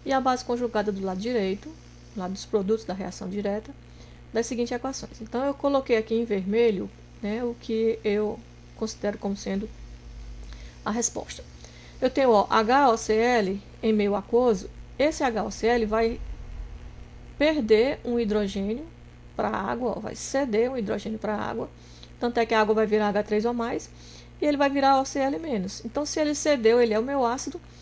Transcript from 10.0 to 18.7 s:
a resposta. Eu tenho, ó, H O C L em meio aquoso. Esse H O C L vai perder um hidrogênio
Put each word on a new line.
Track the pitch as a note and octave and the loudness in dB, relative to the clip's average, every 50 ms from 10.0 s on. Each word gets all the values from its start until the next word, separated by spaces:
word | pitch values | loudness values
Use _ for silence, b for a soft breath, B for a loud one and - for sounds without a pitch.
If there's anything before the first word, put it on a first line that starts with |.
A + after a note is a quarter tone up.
| - - - - - - - - - B B B B B B B B | -16 -16 -16 -14 -14 -14 -14 -14 -14 B B B B B B B B
a | - | -4
resposta. | G#3 A#3+ A3+ - - - - - - - - - - B B B B B B B B B | -2 0 -2 -2 -4 -6 -10 -10 -12 -14 -14 -16 -18 B B B B B B B B B
Eu | - C4 | 0 0
tenho, | C4 - C4+ B3+ | 2 4 4 6
ó, | A3+ G3+ G3 - | 6 6 4 4
H | - A3 A3 G#3 B3+ C4+ C#4+ C4 | 4 2 4 4 4 6 6 6
O | A3+ A3+ | 4 4
C | - - G#3+ | 2 2 2
L | G#3+ A3+ B3 B3 A#3 G3+ F#3 F#3+ G3+ - - - - - | 4 4 4 4 2 2 0 -2 -4 -8 -12 -10 -4 0
em | A3 A3 | 2 2
meio | G#3+ G3+ G3+ G3+ | 4 2 2 0
aquoso. | G3+ F#3+ - - A#3 B3+ B3 A3 F#3 G3 - - - - - - - | -2 -2 2 2 4 4 4 2 2 -2 -8 -14 -14 -16 -8 -2 2
Esse | C4+ D4+ D#4+ - D4+ | 2 2 2 2 0
H | C4 A3 G#3+ G#3 | 0 0 0 -2
O | A3 | -4
C | G3 - - A3+ | -4 0 2 2
L | B3 B3 A3 | 4 4 2
vai | G#3 G#3+ A3+ A3+ A3+ A#3+ - - - - - - - - - - - - - - - - - - - - - - - - - | 2 2 2 2 2 0 -4 -8 -10 -10 -12 -12 -12 -10 -10 -10 -12 -12 -14 -14 -16 -16 -16 -18 -18 -18 -18 -18 -10 -2 2
perder | C#4+ D#4 D#4+ D4+ A#3 G#3+ A3 G#3+ A#3 C4+ D4+ - - | 2 4 4 2 4 4 6 6 6 4 0 -2 -4
um | B3 A#3+ A#3+ | -2 0 0
hidrogênio | A#3 G3+ G#3+ G#3+ G#3 G3 G3 G3+ G3 G3+ | 0 2 2 0 0 0 -2 -2 -2 -2